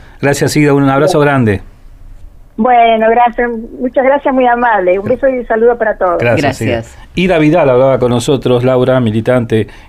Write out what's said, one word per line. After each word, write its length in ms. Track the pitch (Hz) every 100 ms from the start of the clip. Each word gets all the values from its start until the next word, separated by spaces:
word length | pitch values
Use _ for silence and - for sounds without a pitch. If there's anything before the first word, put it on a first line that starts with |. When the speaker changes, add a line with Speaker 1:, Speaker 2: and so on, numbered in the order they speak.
| - -
Speaker 1:
Gracias, 360 | 139 139 139 147
Ida, 160 | 147
un 160 | 143 139
abrazo 300 | 135 151 151
Speaker 2:
Bien. 60 | 147
Speaker 1:
grande. 340 | 135 113 95 - - - - - - - - - -
Speaker 2:
Bueno, 500 | 247 240 233 226 220
gracias, 380 | 233 240 233 240 226 226 -
muchas 240 | 254 285
gracias, 300 | 269 277 294
muy 140 | 262 247
amable. 500 | 240 240 208 180 190
Un 100 | 208
beso 220 | 247 269
y 100 | 254
un 80 | 226
saludo 300 | 226 233 233
para 180 | 214 208
todos. 220 | 185 170
Speaker 1:
Gracias, 420 | 120 117 143 135
Speaker 3:
Gracias. 380 | 117 117 113 - - -
Speaker 1:
Ida. 200 | 185 170
Ida 20 |
Vidal 300 | 151 170 139
hablaba 300 | 127 135 127
con 100 | 120
nosotros, 540 | 123 139 131 123 123
Laura, 360 | 127 127 127 131
militante 680 | 117 110 117 127 113 110 104 -